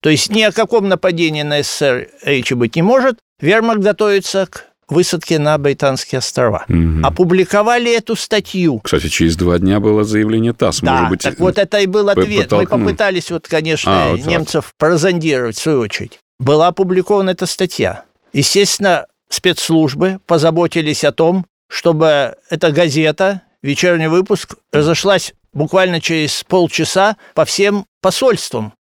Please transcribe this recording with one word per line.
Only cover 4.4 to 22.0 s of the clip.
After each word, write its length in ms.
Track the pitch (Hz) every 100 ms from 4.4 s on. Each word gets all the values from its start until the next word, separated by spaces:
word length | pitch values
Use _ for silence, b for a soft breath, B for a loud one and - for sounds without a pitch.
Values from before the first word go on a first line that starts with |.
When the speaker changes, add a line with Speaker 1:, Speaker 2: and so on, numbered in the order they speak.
| 190
Speaker 1:
к 200 | - - _ -
высадке 500 | 156 180 165 - 160
на 180 | 147 151
британские 640 | 143 135 143 131 - 131
острова. 460 | - - 120 92 -
Speaker 2:
Мгм. 360 | 82 82 80 127
Speaker 1:
Опубликовали 840 | 151 180 190 175 202 214 240 240
эту 260 | 233 226 226
статью. 640 | - 214 - 190 170 117
Speaker 2:
Кстати, 280 | - 85 82
через 260 | - 82 80
два 220 | 87 87
дня 220 | 92 101
было 240 | 107 107
заявление 480 | 107 107 107 110 117
тасс. 280 | 117 101 -
Speaker 1:
Да, 120 | 139
Speaker 2:
Может 160 | 131 117
быть, 120 | 92
Speaker 1:
так 120 | 139
Speaker 2:
э, 20 | 123
Speaker 1:
вот 180 | 180 196
это 200 | 196 208
и 60 | 190
был 180 | 208
Speaker 2:
по-, 80 | 202
Speaker 1:
ответ. 160 | 190 92
Мы 140 | 208
Speaker 2:
подтолкнул. 380 | - 104 95 117
Speaker 1:
попытались, 500 | 101 - 101 185 -
вот, 180 | 170 -
конечно, 420 | 160 160 156 -
Speaker 2:
А, 180 | 190 151
вот 100 | -
так. 80 | 147
Speaker 1:
немцев 440 | 170 151 160 - _
прозондировать, 760 | 151 175 185 175 160 131 120 107
в 60 |
свою 180 | 160 143
очередь. 400 | 107 - 104 - _ _
Была 300 | 127 151 170
опубликована 640 | 180 190 185 180 202 190
эта 160 | 180 180
статья. 580 | - 185 - 98 87 - _ _
Естественно, 720 | 143 139 196 196 - 196 160 - _ _
спецслужбы 920 | - 180 170 - 165 151 143 180 190 -
позаботились 800 | 170 160 160 170 170 151 151
о 80 | 147
том, 340 | - 160 185 175 _ _
чтобы 680 | - 170 156